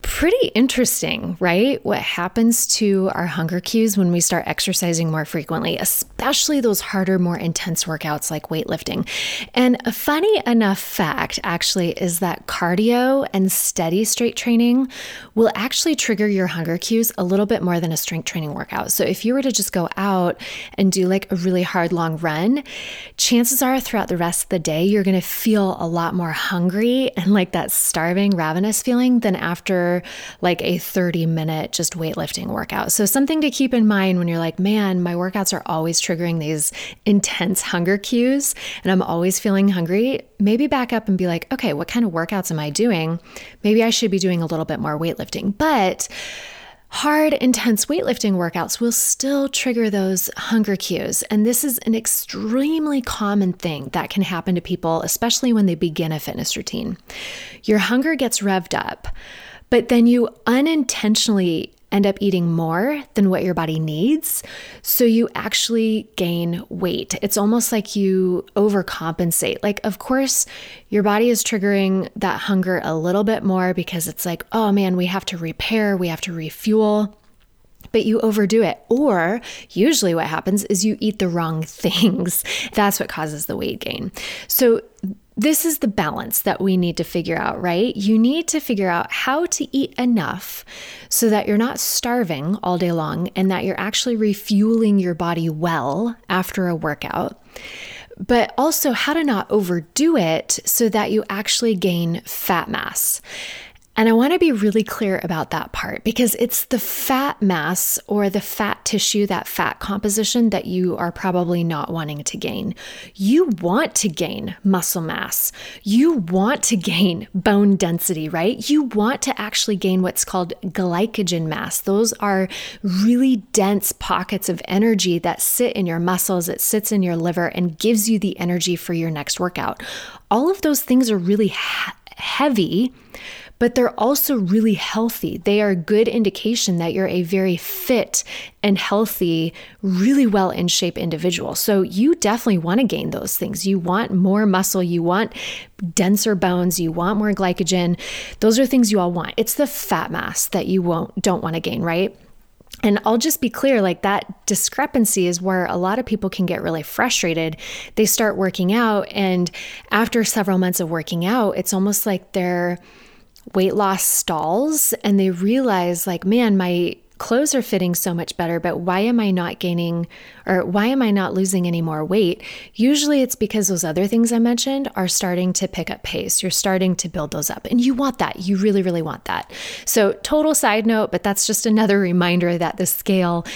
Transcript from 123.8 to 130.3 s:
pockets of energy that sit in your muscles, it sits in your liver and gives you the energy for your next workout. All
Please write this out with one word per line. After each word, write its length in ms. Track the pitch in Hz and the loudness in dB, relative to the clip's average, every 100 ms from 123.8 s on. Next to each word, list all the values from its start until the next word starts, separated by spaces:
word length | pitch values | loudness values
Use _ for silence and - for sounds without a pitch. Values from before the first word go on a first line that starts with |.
| - | -2
pockets 540 | - - 190 185 196 - | -6 -2 -2 -2 -4 -4
of 140 | 170 - | -4 -2
energy 520 | 196 226 214 180 170 | 2 4 4 2 0
that 240 | 170 - | 0 -2
sit 340 | - - 247 - | -2 2 0 0
in 120 | 180 | -2
your 120 | 165 | 0
muscles, 480 | 175 185 - 185 170 | 0 0 0 0 -2
it 120 | - | -4
sits 300 | - 214 214 | 0 0 0
in 100 | 208 | 2
your 140 | 180 165 | 2 0
liver 320 | 170 170 175 | 0 0 -2
and 320 | - 175 156 | 0 -2 0
gives 280 | 220 226 208 | 2 2 2
you 120 | 220 | 0
the 180 | 196 - | 0 -2
energy 360 | 175 180 165 175 | -2 0 0 -4
for 180 | - | -2
your 160 | 170 165 | -2 -2
next 300 | 156 143 - | -4 -6 -4
workout. 420 | 180 170 - - - - - - | -4 -2 -6 -6 -10 -12 -14 -18
All 220 | _ | _